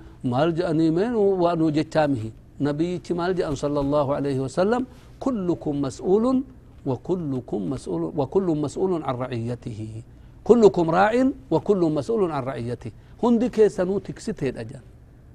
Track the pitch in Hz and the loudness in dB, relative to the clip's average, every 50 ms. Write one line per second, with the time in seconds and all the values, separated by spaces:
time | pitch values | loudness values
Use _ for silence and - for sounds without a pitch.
0 | - - - - - 127 120 135 160 170 160 165 180 - 151 160 165 160 160 175 | -14 -20 -14 -8 -4 -2 0 2 2 2 0 0 -2 0 0 2 2 2 2 2
1 | 214 247 240 214 202 196 190 185 170 170 175 160 160 160 143 156 156 - - 156 | 0 0 0 2 2 2 2 2 2 2 2 2 0 2 2 0 -2 0 0 0
2 | 151 143 139 113 110 113 - - - - - - 139 147 147 151 170 180 180 165 | 2 2 0 -2 -4 -8 -12 -16 -20 -16 -8 -4 -4 -2 -2 -2 -2 -2 -4 -6
3 | - - 170 175 170 185 185 175 165 160 139 - 147 143 147 147 139 139 139 147 | -6 -6 -4 -2 -2 -2 -2 -2 -2 -2 -4 -4 -4 -2 -2 -2 0 0 2 2
4 | 139 131 143 143 139 143 135 131 135 127 - 175 185 208 240 254 254 - - - | 2 0 0 -2 -2 -2 -2 -2 -4 -2 0 0 0 2 0 0 -2 -6 -10 -18
5 | - - - - - 269 247 202 180 175 156 - - 156 143 143 139 131 - - | -20 -20 -12 -6 -4 -2 -2 0 0 -2 -2 -2 -2 -4 -2 -2 -2 -4 -4 -4
6 | - 185 190 220 226 262 262 262 269 - - - - - - - - 139 123 117 | 0 2 4 4 4 2 2 0 0 -4 -10 -20 -20 -20 -20 -8 -4 -4 -4 -2
7 | - - 185 185 160 139 131 127 113 - 180 208 185 160 131 117 - 185 175 165 | -2 -4 -4 -2 -2 -4 -6 -6 -6 -6 -6 -4 -4 -4 -6 -6 -6 -6 -4 -4
8 | 165 156 - 147 131 - - 196 190 175 147 151 147 139 - - 190 190 180 156 | -4 -4 -2 -2 -2 0 0 0 2 2 0 0 -2 -4 -2 -2 -2 -2 -2 -2
9 | 151 139 127 120 127 127 127 113 113 120 123 120 - 127 107 107 107 113 107 113 | -2 -4 -4 -4 -6 -6 -4 -4 -4 -6 -6 -8 -10 -12 -10 -10 -12 -12 -12 -14
10 | - - - - - - - - - - 240 240 214 185 - 180 165 160 165 180 | -16 -18 -20 -20 -20 -20 -20 2 4 6 8 8 8 8 6 4 2 2 4 4
11 | 202 220 233 254 262 269 277 - - - 165 156 - 202 208 185 170 151 156 147 | 4 4 4 2 2 0 0 -4 -4 -2 -2 0 2 2 2 2 2 0 0 0
12 | 127 - 226 220 185 165 151 139 120 131 135 127 117 123 120 - - 113 - - | -2 -2 0 0 0 0 0 -2 -4 -4 -6 -6 -6 -8 -8 -8 -10 -14 -16 -16
13 | - - - - 214 247 240 214 254 220 - 220 214 190 - - 180 180 202 190 | -20 -20 -6 0 2 2 4 2 2 2 4 4 4 4 4 0 -2 -2 -2 -4
14 | - - - - - 226 190 - 147 127 110 123 113 110 - - - - - - | -6 -8 -12 -10 -10 -10 -6 -4 -4 -4 -4 -6 -10 -12 -12 -16 -18 -20 -20 -20
15 | - - - - - - | -20 -20 -20 -20 -20 -20